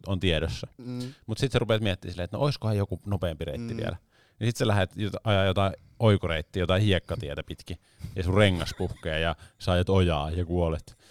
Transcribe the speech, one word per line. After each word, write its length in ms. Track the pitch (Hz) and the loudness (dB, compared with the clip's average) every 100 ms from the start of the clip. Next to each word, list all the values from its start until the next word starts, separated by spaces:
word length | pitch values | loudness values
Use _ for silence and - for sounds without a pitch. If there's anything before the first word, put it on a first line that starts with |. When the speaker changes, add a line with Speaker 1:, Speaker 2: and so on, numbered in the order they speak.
| - | -2
Speaker 1:
on 140 | 95 | 0
tiedossa. 460 | 92 80 80 - - - | 2 2 0 -4 -10 -12
Speaker 2:
Mm. 360 | 120 123 123 143 - | -10 -8 -10 -12 -8
Speaker 1:
Mut 120 | 110 | -4
sit 140 | 139 | 0
sä 60 | 123 | 0
rupeat 240 | 113 110 | 2 2
miettimään 300 | 107 92 - | 0 -2 -6
silleen, 120 | 87 | -8
että 120 | 87 - | -6 -2
no 60 | |
oiskohan 340 | 147 - 107 104 | -2 -2 -2 0
joku 240 | 98 92 101 | -2 -4 -4
nopeampi 380 | 98 90 78 | -2 -2 -4
reitti 300 | 80 71 117 | -6 -6 -8
Speaker 2:
Mm. 60 | 117 | -6
Speaker 1:
vielä. 160 | - 87 - _ _ _ | -6 -6 -12 _ _ _
Niin 100 | 113 | -4
sit 80 | 120 | 0
sä 100 | 117 | 0
lähet 240 | 104 92 - | 2 0 -2
jot-, 240 | 104 95 | -6 -4
ajaa 200 | - 98 | 0 2
jotain 280 | 98 95 98 82 - _ | 2 2 0 -2 -12 _
oikoreittiä, 640 | 113 101 87 80 - 98 | 4 4 2 -4 -4 -2
jotain 200 | 87 92 | 2 2
hiekkatietä 600 | 104 90 - 82 71 73 | 4 2 0 -6 -6 -8
pitkin. 360 | - - - 85 _ _ - - | -10 -14 -12 -14 _ _ -12 -4
Ja 60 | |
sun 120 | 87 | 2
rengas 400 | 95 104 87 78 - | 6 6 4 -2 -4
puhkee 420 | 90 - 87 78 | -6 -4 -4 -2
ja 160 | 82 80 - _ | -2 -2 -8 _
sä 140 | - | 0
ajat 160 | 90 90 | 2 4
ojaa 420 | 95 87 78 73 | 4 4 2 -2
ja 140 | 85 | -4
kuolet. 540 | 82 87 85 78 - - _ | -2 0 0 -2 -6 -20 _